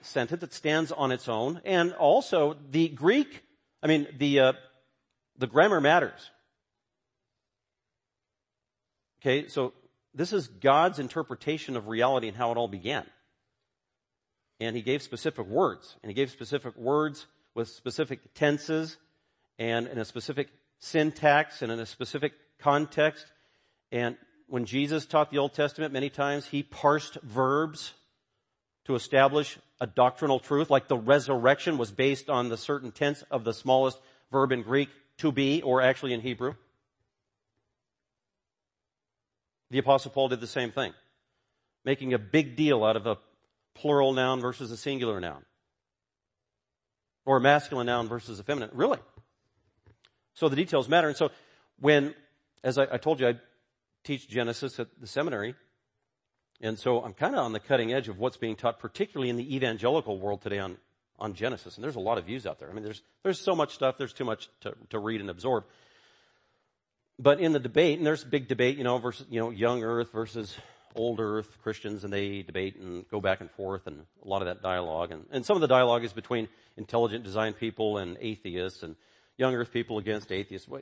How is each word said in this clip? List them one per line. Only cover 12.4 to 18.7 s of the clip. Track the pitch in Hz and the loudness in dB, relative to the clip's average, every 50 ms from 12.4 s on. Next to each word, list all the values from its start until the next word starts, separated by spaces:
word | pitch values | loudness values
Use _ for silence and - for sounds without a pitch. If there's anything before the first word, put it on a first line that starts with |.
| 123 117 | -2 -2
it | 117 | 0
all | 117 120 107 | -2 -2 -4
began. | 101 95 87 113 147 117 - - _ _ _ _ _ _ _ _ _ _ _ _ _ _ _ _ _ _ _ _ _ _ _ _ _ _ _ _ _ - | -6 -6 -6 -6 -6 -6 -6 -10 _ _ _ _ _ _ _ _ _ _ _ _ _ _ _ _ _ _ _ _ _ _ _ _ _ _ _ _ _ -8
And | 113 113 110 | -6 -6 -6
he | 123 107 | -4 -2
gave | 123 135 147 - | -2 -4 -4 -4
specific | - 127 117 - 160 - - 107 | -8 -10 -6 -6 -6 -4 -6 -6
words, | 92 107 156 190 135 92 - - - - _ - | -4 0 0 0 0 -2 -6 -14 -20 -20 _ -14
and | 107 | -8
he | 98 | -4
gave | 123 139 127 | -4 -4 -4
specific | - - 120 - 143 139 - 123 107 | -4 -10 -10 -8 -6 -6 -6 -10 -12
words | - 117 127 143 151 151 151 143 - - - _ _ _ _ - | -6 -2 0 0 0 0 -2 -4 -10 -16 -20 _ _ _ _ -8
with | 117 117 - | -8 -8 -8
specific | - - - 127 - - 156 127 135 - - _ _ | -10 -12 -10 -6 -4 -4 -4 -4 -6 -10 -12 _ _
tenses | - 151 147 143 147 - - | 0 2 2 2 2 -2 -4